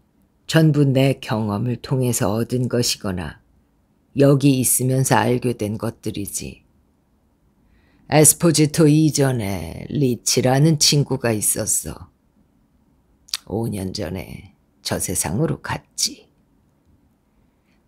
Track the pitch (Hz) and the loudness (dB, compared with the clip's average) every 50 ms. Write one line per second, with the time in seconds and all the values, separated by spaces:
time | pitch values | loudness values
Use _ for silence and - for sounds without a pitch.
0 | _ _ _ _ _ _ _ _ _ - - 160 160 160 147 143 147 139 131 131 | _ _ _ _ _ _ _ _ _ 0 2 4 4 4 4 4 2 2 4 4
1 | 135 139 131 131 - - - 110 113 104 101 101 120 123 120 110 - - 143 131 | 2 2 0 -2 -4 -6 -4 -2 -2 -2 -2 -2 -2 -4 -6 -6 -6 -4 -2 -2
2 | 127 123 117 - 127 92 101 113 117 113 123 127 127 113 123 120 120 - - - | 0 0 -2 0 -2 -2 -2 -2 -2 -2 -4 -4 -2 -2 -2 -2 -2 -2 -4 -6
3 | - 104 92 90 85 73 - - _ _ _ _ _ _ _ _ _ _ _ _ | -6 -8 -8 -6 -8 -10 -12 -16 _ _ _ _ _ _ _ _ _ _ _ _
4 | _ _ - 127 139 139 139 135 127 143 135 131 123 - - - 127 127 131 131 | _ _ -2 2 4 4 4 4 4 4 2 2 2 0 0 0 0 0 0 0
5 | 135 - 131 110 107 117 123 127 123 127 117 - 104 104 107 110 - 113 110 _ | 2 2 2 2 2 2 0 0 0 -2 -4 -4 -4 -6 -6 -6 -6 -8 -10 _
6 | - 110 101 - 101 92 - - 76 67 - - _ _ _ _ _ _ _ _ | -10 -10 -8 -8 -8 -10 -10 -10 -10 -12 -14 -16 _ _ _ _ _ _ _ _
7 | _ _ _ _ _ _ _ _ _ _ _ _ _ _ _ _ _ _ _ _ | _ _ _ _ _ _ _ _ _ _ _ _ _ _ _ _ _ _ _ _
8 | _ - - 147 156 135 - - - 170 156 151 156 151 151 - 170 151 147 156 | _ 0 4 4 6 4 4 2 2 2 4 4 2 2 2 4 4 6 6 6
9 | 156 156 139 - 139 135 127 123 107 98 98 92 85 82 - 85 - - - 117 | 4 4 2 2 0 0 0 -2 -4 -4 -6 -6 -8 -10 -12 -12 -10 -6 -2 0
10 | 143 127 123 104 - - - - 110 127 127 135 143 160 165 147 - - - 147 | 0 0 0 -2 -4 -2 0 0 2 2 4 4 4 4 4 4 2 2 2 2
11 | 139 - 139 127 - 117 113 107 98 - - - 110 98 - - - 78 67 - | 0 0 -2 -2 -2 -2 -2 -2 -2 -2 -2 -2 -4 -4 -4 -4 -6 -8 -12 -14
12 | - - _ _ _ _ _ _ _ _ _ _ _ _ _ _ _ _ _ _ | -16 -20 _ _ _ _ _ _ _ _ _ _ _ _ _ _ _ _ _ _
13 | _ _ _ _ _ _ - - _ - - 107 117 117 101 101 95 95 95 101 | _ _ _ _ _ _ -12 -12 _ -8 -8 -6 -6 -6 -6 -6 -8 -8 -8 -8
14 | 101 80 92 95 - - - - - - _ _ _ _ _ _ - - - 87 | -8 -8 -8 -10 -10 -12 -16 -20 -20 -20 _ _ _ _ _ _ -10 -8 -6 -6
15 | - - 92 - - - 78 113 156 165 139 - - - - - - _ _ - | -6 -6 -4 -4 -4 -4 -2 -2 -2 -2 -4 -6 -8 -10 -10 -10 -10 _ _ -6
16 | - - - - - _ _ _ _ _ _ _ _ _ _ _ _ _ _ _ | -6 -6 -6 -10 -20 _ _ _ _ _ _ _ _ _ _ _ _ _ _ _
17 | _ _ _ _ _ _ _ _ _ _ _ _ _ _ _ _ _ | _ _ _ _ _ _ _ _ _ _ _ _ _ _ _ _ _